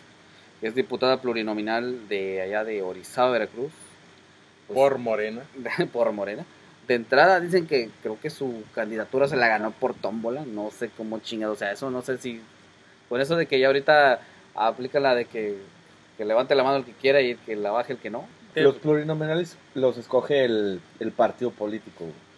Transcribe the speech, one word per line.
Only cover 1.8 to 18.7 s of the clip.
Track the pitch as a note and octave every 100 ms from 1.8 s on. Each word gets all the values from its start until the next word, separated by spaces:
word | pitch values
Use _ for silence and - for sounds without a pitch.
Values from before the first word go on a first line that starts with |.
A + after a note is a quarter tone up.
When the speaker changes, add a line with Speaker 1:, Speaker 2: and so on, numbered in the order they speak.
| B2 B2+ G#2
Speaker 1:
de | G2+ F#2+ F#2+
allá | F#2+ G#2
de | A2 G#2+
Orizaba, | F#2 F#2 F2 - B2+
Veracruz. | A#2+ G#2 A2+ C#3+ - - - - - - _ _ _ -
Pues, | G#2
Speaker 2:
Por | C#3 B2+
Morena. | A#2 G#2+ G#2+ A2+ C#3+ C#3 A#2
Speaker 1:
<laughs> | - E3+
por | B2 A2+
Morena. | G#2 G2 A2+ E3+ - - - -
De | A#2+
entrada | A2+ C3 E3+ F#3
dicen | E3+ F#3 D#3+
que | C#3 A2+ -
creo | A2+ G#2+
que | D3+
su | - C3+ A#2 G#2+
candidatura | - A2 A2 G#2 C3 C#3
se | C#3+
la | A#2
ganó | G#2+ G#2+
por | - B2+
tómbola, | A2+ G2 A2 A2+ C3+ C#3+
no | G#2 G#2
sé | - A2+ -
cómo | A2 A2
chingado, | - A2 G#2+
o | G#2
sea, | G#2
eso | G#2 C3+
no | B2+
sé | A#2+ B2
si, | B2+ A2+ A2 - - _ - _ _
con | A#2+
eso | C#3 E3+
de | D#3
que | C3+
ya | C3
ahorita | C#3 C#3 D3+ C#3 A#2 - - - -
aplica | A2 A2+ B2+ C#3+
la | C#3
de | B2 A2+
que, | A#2 G#2+ G2 F#2+ - - - _ -
que | G#2+
levante | A2+ B2+ C#3
la |
mano | C3 C#3
el | B2
que |
quiera | G#2+ C3+ C#3
y | B2
el | A#2
que | - G#2+
la | G#2
baje | A2 A#2+
el | B2+
que | G#2+
no. | A#2 - - - D#3
Speaker 3:
Te- |
Speaker 4:
Los | D3